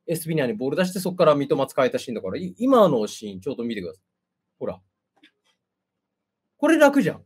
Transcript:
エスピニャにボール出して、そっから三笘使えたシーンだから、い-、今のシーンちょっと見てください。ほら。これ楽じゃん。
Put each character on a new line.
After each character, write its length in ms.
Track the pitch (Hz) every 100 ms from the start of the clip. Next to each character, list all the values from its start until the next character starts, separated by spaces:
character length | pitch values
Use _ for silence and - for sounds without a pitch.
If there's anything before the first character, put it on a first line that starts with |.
| -
エ 80 |
ス 140 | 165 160
ピ 80 | 160
ニ 40 |
ャ 40 | 127
に 80 |
ボ 140 | 107 131
ー 20 |
ル 60 | 147
出 80 |
し 80 | 185
て、 80 | 185
そ 100 | 185
っ 60 | 180
か 80 |
ら 100 | 156
三 140 | 143 139
笘 180 | 147 135
使 180 | -
え 60 | 127
た 80 | 120
シ 120 | -
ー 20 |
ン 20 |
だ 80 | 107
か 80 | 95
ら、 80 | 113
い-、 160 | 185 -
今 300 | 247 254 135
の 160 | 120 104
シ 180 | - 107
ー 100 | 95
ン 40 |
ち 100 | 139
ょ 40 |
っ 20 | 120
と 80 |
見 100 | 117
て 80 | 110
く 60 | 87
だ 60 |
さ 60 | 78
い。 20 | _ _ _ _ _ _
ほ 60 | 120
ら。 140 | 95 _ _ _ _ _ _ _ _ _ _ _ _ _ _ _ _ _ _
こ 100 | 302
れ 100 | 320
楽 240 | 294 285
じ 80 | 175
ゃ 40 |
ん。 100 | -